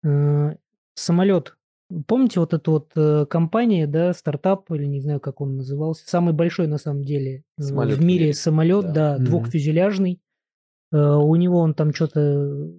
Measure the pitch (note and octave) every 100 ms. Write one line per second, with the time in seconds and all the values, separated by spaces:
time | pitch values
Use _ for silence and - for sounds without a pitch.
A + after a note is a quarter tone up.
0 | D3+ C#3+ D3 D3 D3 - _ _ _ -
1 | - E3+ F#3+ F#3 - _ _ _ _ E3+
2 | C#3+ B3 B3+ F#3+ E3 E3 - D#3 D3 -
3 | D3+ D3+ C#3+ E3+ E3 A3 A#3+ F#3+ D3+ D3+
4 | F3 F3 - D3 F#3 G3 _ D#3+ C#3+ C#3+
5 | C#3 C#3+ C#3 - C#3 C3+ C3 C#3+ D#3 D#3+
6 | - F3 F3 D#3 E3+ E3+ E3 D3 - C#3+
7 | C#3 C#3+ C3+ C3+ _ - C#3+ C#3 A#2 G#2+
8 | E3+ F3+ D#3 D3 - D#3 D#3+ G3 F#3 D#3
9 | D3+ C#3 B2 A#2 A#2 D#3+ C#3+ D#3+ F#3+ G3
10 | F#3 F3+ _ _ _ _ _ _ _ D3+
11 | D3 D3 D3 E3 F3+ F3 E3 D3+ D3+ -
12 | D#3+ D#3 D3 C#3+ C#3+ C#3+ D#3